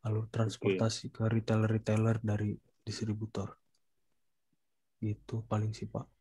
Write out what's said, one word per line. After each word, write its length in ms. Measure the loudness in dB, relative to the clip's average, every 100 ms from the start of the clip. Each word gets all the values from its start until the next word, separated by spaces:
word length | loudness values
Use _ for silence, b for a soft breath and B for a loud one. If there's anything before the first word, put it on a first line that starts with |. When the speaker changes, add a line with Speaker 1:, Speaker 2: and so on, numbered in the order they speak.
| 0
Speaker 1:
Alur 180 | -2 -2 0 -2 0
Speaker 2:
Oke. 240 | 0 4 2
Speaker 1:
transportasi 180 | 0 -8 -2
ke 60 | 2
retailer-retailer 800 | 2 2 2 4 2 2 2 4 2 0
dari 200 | 0 0 -4 _ _ -10
distributor. 640 | -6 -4 -4 -4 -6 -8 -10 _ _ _ _ _ _ _ _ _ _ _ _ _ _
Gitu 300 | -4 -4 -4 -6 -2
paling 220 | 0 0 -4
sih, 80 | -6
Pak. 120 | -6 -8 _